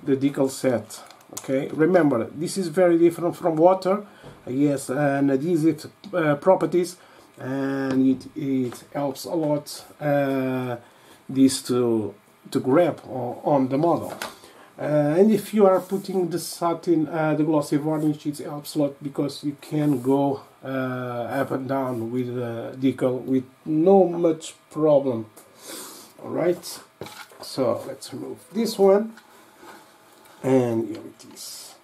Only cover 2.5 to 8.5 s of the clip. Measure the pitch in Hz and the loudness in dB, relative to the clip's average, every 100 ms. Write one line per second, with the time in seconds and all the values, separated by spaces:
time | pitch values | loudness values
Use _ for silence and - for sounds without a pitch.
2.5 | - 180 151 180 165 170 165 170 156 175 | -4 -4 2 4 6 4 2 -4 -2 -2
3.5 | 156 170 190 180 202 202 - - - - | 4 4 4 0 -2 -4 -20 -20 -20 -8
4.5 | 127 147 139 - 131 147 139 139 135 151 | 0 0 0 -4 0 0 2 2 2 2
5.5 | 170 160 156 - _ - 180 156 143 190 | 2 2 0 -8 _ -6 -2 0 2 4
6.5 | 185 160 175 175 - - - - - 127 | 4 4 0 -2 -8 -20 -20 -20 -14 -8
7.5 | 135 135 139 135 131 131 131 - - 139 | -4 -4 -2 -2 2 4 2 -4 -8 -4